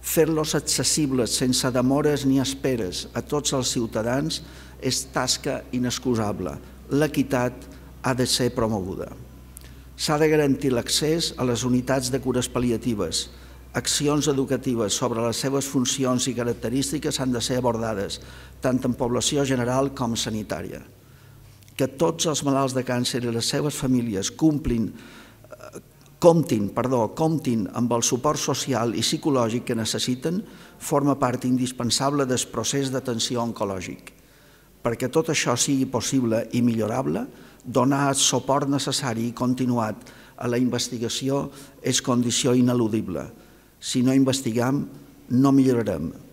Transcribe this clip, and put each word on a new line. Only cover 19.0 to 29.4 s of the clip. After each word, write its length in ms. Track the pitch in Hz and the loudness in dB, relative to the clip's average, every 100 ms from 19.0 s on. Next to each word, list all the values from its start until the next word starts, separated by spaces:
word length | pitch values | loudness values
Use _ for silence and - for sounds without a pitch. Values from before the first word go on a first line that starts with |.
| 123 120 113 147 139 | 0 0 0 0 2
general 480 | 131 120 127 139 135 | 2 2 2 0 -2
com 200 | 120 113 | -2 -2
sanitària. 600 | - 110 101 82 95 - - - - - - - - - - - | -2 -4 -4 -6 -6 -12 -16 -20 -20 -20 -20 -20 -20 -20 -20 -4
Que 100 | 131 | -4
tots 400 | - 165 160 170 | 0 0 0 -2
els 140 | 143 143 | 0 0
malalts 300 | 135 139 127 | 2 2 0
de 80 | 123 | -2
càncer 380 | 123 123 127 | 0 0 -2
i 100 | 120 | -2
les 160 | 117 113 143 | -2 0 0
seves 220 | 147 143 | -2 -2
famílies 500 | 135 127 117 95 98 | 2 2 2 -2 -4
complin, 640 | - 160 147 - 120 113 | 2 2 2 0 0 0
eh, 880 | - - - - - - - - - - - - - | -4 -18 -20 -20 -20 -20 -18 -16 -18 -20 -20 -20 6
comptin, 480 | 175 165 143 113 101 | 6 6 4 0 0
perdó, 380 | - 120 127 110 - | -2 0 2 0 0
comptin 500 | 160 160 127 113 98 | 0 0 0 0 -2
amb 200 | - 120 | -2 0
el 100 | 120 | 2
suport 360 | 113 127 147 147 | 0 0 0 0
social 540 | - 135 - 120 117 95 | -2 -4 0 0 0 0
i 60 | |
psicològic 640 | 120 160 160 135 | -2 0 0 2